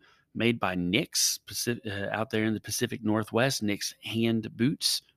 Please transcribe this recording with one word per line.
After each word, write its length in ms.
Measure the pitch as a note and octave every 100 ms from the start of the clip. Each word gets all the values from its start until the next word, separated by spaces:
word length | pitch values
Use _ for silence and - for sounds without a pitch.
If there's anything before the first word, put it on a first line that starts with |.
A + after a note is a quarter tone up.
| _ _ _ G#2+
made 240 | A2+ A#2
by 160 | G2 F#2
Nick's 640 | F2 A2 - - - -
Pacific, 440 | - - A#2+ A#2+ G#2+
uh, 220 | G2 G2+
out 180 | G#2 A2+
there 140 | A2
in 100 | A2
the 60 | G#2
Pacific 440 | - - B2 A2
Northwest, 600 | G#2+ G#2+ G#2+ A2+ C3+ -
Nick's 320 | G#2 G2 - -
hand 520 | G2+ A2+ A#2 A2+ A2 A2
boots, 460 | B2+ - - - _